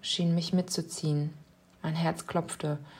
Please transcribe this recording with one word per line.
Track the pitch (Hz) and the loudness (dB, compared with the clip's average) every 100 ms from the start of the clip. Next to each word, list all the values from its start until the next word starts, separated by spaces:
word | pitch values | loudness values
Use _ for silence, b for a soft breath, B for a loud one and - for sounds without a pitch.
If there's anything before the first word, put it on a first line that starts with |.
schien | - - 170 170 | -4 0 4 2
mich | 165 | 4
mitzuziehen. | 180 180 - 165 - 156 147 151 - - - _ - | 2 2 -2 -4 -4 0 2 0 -4 -16 -20 _ -8
Mein | 160 160 | -4 2
Herz | 165 165 - | 2 0 -2
klopfte. | 175 165 - 151 147 b b | -2 -2 -2 -2 -2 b b